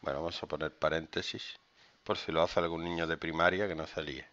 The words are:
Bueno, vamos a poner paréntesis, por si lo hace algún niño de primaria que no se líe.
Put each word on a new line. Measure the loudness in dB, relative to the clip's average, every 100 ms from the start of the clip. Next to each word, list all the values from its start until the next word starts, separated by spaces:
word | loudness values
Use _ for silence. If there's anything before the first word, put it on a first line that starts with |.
Bueno, | -2 -2
vamos | -2 -4
a | -6
poner | -2 -4
paréntesis, | 0 2 2 -2 -6 -4 -6 -10 -14 _ _ -20 _
por | -4 -2
si | 0
lo | 4
hace | 4 4
algún | 2 0
niño | -2 0 0
de | 0
primaria | -2 4 4 6 -2
que |
no | -2 -6
se | -6
líe. | -6 -8 -12